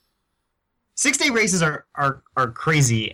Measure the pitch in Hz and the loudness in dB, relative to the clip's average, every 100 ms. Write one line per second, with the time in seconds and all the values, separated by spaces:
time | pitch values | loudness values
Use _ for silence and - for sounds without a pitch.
0 | _ _ _ _ _ _ _ _ _ - | _ _ _ _ _ _ _ _ _ -4
1 | 285 285 311 226 214 180 165 143 - - | -2 0 0 0 0 2 0 -2 -10 -4
2 | 139 131 _ - 127 117 - 160 127 113 | -2 -4 _ -2 -2 -2 0 2 4 2
3 | 107 | -2